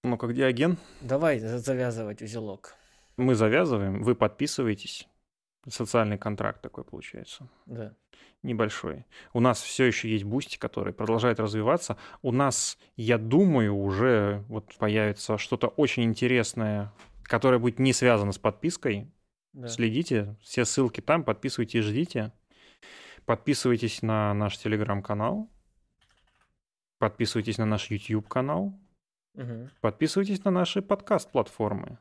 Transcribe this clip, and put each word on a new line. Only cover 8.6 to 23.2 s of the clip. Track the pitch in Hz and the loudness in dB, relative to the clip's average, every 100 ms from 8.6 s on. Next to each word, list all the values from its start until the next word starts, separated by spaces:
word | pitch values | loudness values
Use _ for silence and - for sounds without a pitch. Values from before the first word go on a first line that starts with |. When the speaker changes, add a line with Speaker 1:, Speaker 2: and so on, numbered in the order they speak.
| 107 - - 73 - - - | 0 0 -8 -10 -14 -20 -6
Speaker 1:
У | 123 | 4
нас | 123 117 | 4 4
все | - - | -2 2
еще | 127 107 113 | 2 2 -2
есть | 107 | -2
Бусти, | 101 120 - - | -2 -4 -6 -8
который | - - 98 | -8 -6 -6
продолжает | - 110 113 120 113 | -4 0 2 2 2
развиваться. | 110 107 107 170 - 110 - - | -2 0 0 0 -2 -10 -10 -8
У | 135 | -2
нас, | 123 139 - - - _ - | 2 2 0 -4 -8 _ -6
я | 113 120 | 2 2
думаю, | 110 139 196 143 107 | 4 4 6 4 2
уже | 101 98 95 127 113 101 101 104 | 2 0 2 4 4 2 -2 -6
вот | 110 - - | -10 -12 -4
появится | 107 107 107 104 - 107 | 0 2 0 -2 -4 -4
что-то | - 123 117 | -2 -2 -2
очень | - 143 - | 2 0 2
интересное, | 113 107 123 127 113 - 110 104 104 - - - | 0 0 2 2 0 -2 -4 -4 -6 -12 -20 -20
которое | - 117 135 127 | -2 2 4 4
будет | 120 117 | 2 2
не | 131 | 2
связано | 123 123 113 101 | 4 6 4 2
с | 95 | 0
подпиской. | 113 101 160 - 135 101 101 _ _ _ _ | -2 -2 -6 -4 -4 -4 -8 _ _ _ _
Speaker 2:
Да. | 143 120 | -16 -12
Speaker 1:
Следите, | 117 117 117 170 117 101 107 | -2 0 0 0 0 -2 -10
все | - - | -8 -2
ссылки | 117 - 127 - | 0 2 0 0
там, | - 160 | 0 0
подписывайтесь, | 139 110 139 - 113 117 | 0 -4 -4 -4 -2 0
ждите. | 104 110 175 123 110 - _ _ _ _ - - - - | 0 -2 -2 -4 -6 -10 _ _ _ _ -20 -20 -20 -20